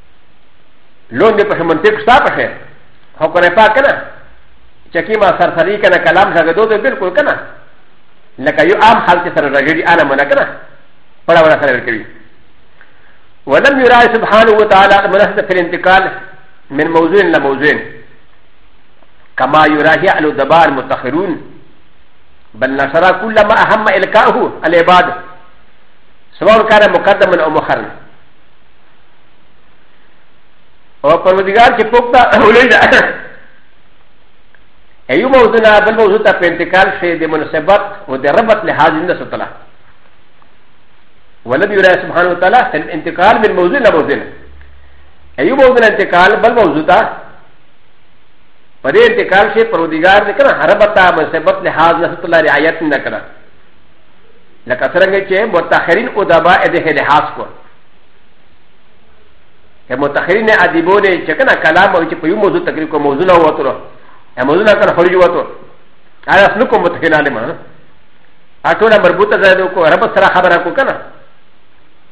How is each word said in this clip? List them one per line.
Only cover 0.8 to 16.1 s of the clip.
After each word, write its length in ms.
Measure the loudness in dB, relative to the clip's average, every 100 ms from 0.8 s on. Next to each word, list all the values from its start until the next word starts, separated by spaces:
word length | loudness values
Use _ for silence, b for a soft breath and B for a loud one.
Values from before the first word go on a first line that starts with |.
| -20 -20 -12
لون 260 | 0 0 2
دې 60 |
په 200 | -2 -2
منطق 360 | -2 0 0 0
ستا 180 | 2 2 2
په 100 | -4
خیر. 160 | -6 -8 -18 -20 -20 -20 -20 -6
خو 100 | -4
کنه 220 | 0 0
پاک 260 | 2 2 4
کنه. 260 | 2 0 -8 -18 -20 -20 -20 -20 -20 -20 -10
چکی 240 | -8 -4 0
ما 100 | 0 2
سرسری 380 | -2 0 -2 0
کنه 200 | 0 0
کلام 360 | 0 2 2
څنګه 180 | 0 0
دوه 260 | 0 0 0
بالکل 320 | -2 -4 -4
کنه. 240 | -2 -2 -4 -10 -20 -20 -20 -20 -20 -20 -20 -20 -6
لکه 220 | -4 0
یو 140 | 0 4
عام 140 | 4 2
حال 200 | 2 0
کې 140 | 0 -4
سره 140 | -2
راګړي، 400 | -2 0 -2 0
انا 140 | 0
منه 200 | 2 0
کنه. 240 | 0 0 -2 -8 -20 -20 -20 -20 -20 -12 0
پړه 140 | 2
ولا 180 | 4 2
سره 100 | 0
ورکوي. 320 | -4 -4 -8 -10 -18 -20 -20 -20 -20 -20 -20 b b b b b -18 -2
ولم 340 | 2 2 2
يرى 220 | 4 4 4 0
سبحانه 360 | 0 2 4
وتعالى 560 | 4 4 4 4 2 2
مناسبة 340 | 0 0 -2
في 120 | -4
الانتقال 580 | -2 -2 -2 2 2 0